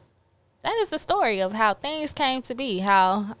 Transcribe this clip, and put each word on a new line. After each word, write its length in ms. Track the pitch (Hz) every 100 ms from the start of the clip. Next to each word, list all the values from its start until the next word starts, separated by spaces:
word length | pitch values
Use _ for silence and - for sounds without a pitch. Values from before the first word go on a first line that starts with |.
| _ _ _ _ _ _
that 140 | - 453
is 100 | 403
the 80 | -
story 420 | - 403 254 196
of 120 | 190
how 220 | 214 214
things 380 | 196 277 311 302
came 280 | - 277 262
to 120 | -
be, 240 | 240 269 185
how 560 | 196 196 185 202 208 -